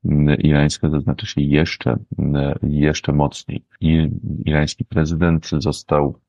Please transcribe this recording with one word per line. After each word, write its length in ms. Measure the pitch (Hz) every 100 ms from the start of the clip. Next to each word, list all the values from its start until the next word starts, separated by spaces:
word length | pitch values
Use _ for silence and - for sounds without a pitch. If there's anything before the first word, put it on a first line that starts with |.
| -
m, 240 | 73 73 76
irańska 500 | 78 73 73 - 80
zaznacza 380 | 76 69 71 -
się 140 | -
jeszcze, 560 | 71 71 85 - - 58 - -
m, 160 | 73 71 69 69
jeszcze 480 | 71 73 76 73 -
mocniej. 540 | 73 73 - - 76 _ _
I 280 | 82 80 76 62 - - -
irański 400 | 76 76 - -
prezydent 640 | - 78 82 85 82 - 76
został 640 | 67 71 - 73 71 -